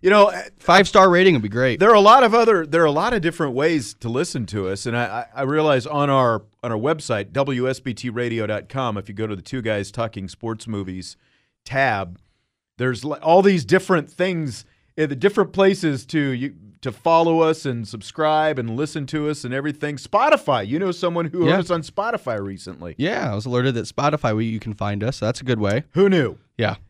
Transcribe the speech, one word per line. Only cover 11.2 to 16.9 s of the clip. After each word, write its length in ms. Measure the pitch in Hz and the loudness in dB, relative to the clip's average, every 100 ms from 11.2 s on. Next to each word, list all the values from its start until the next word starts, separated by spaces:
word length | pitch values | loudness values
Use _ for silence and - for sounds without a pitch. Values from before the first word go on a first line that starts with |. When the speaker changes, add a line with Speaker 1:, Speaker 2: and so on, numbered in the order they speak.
| _ _ _ _ - | _ _ _ _ -6
Speaker 1:
tab, 520 | 135 135 104 92 90 _ _ _ _ _ _ | 0 0 0 -6 -12 _ _ _ _ _ _
there's 260 | 123 117 139 | -4 -4 -8
li-, 140 | 143 | -6
all 220 | 160 175 | 4 6
these 200 | 196 185 | 6 2
different 460 | 107 185 - 180 143 | 2 0 2 -2 -2
things, 560 | - 180 175 151 113 - _ _ - | -4 -2 -2 -6 -8 -18 _ _ -4
uh, 80 | 151 | -4
the 100 | 139 | 0
different 380 | 196 202 196 | 0 2 -2
places 500 | 180 196 196 165 135 - | 2 2 2 -2 -2 -4
to, 120 | 160 | -2
you, 360 | 139 127 139 147 104 _ | -2 -2 -6 -10 -20 _
to 100 | 131 | -12